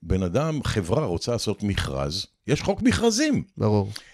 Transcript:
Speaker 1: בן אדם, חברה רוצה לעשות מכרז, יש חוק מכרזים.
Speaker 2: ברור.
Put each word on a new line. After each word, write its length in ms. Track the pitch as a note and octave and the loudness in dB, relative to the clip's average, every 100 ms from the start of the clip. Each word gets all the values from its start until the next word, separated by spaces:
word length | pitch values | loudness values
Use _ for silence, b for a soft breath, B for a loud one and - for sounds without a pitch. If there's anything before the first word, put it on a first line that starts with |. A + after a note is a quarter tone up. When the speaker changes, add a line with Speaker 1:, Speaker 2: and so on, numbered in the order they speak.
Speaker 1:
בן 200 | E2 F#2+ | -2 0
אדם, 400 | F2+ G2 D#3+ D3+ | 2 0 0 -2
חברה 400 | - A2 E2 C3 | -2 -2 0 0
רוצה 280 | C3+ E2+ - | 0 -2 -2
לעשות 300 | A#2 - G2+ | -2 -2 -2
מכרז, 640 | G#2 F#2 E2+ C2+ C#2+ F2+ - _ - | 0 0 -2 -2 -2 -4 -8 _ -2
יש 160 | - | -2
חוק 200 | - G3 | 0 2
מכרזים. 600 | A#3 - A#3 A3 D4+ B3 - - | 2 4 2 2 2 0 -2 -2
Speaker 2:
ברור. 340 | G#2+ G#2 G2+ G#2+ B | 2 2 0 -6 B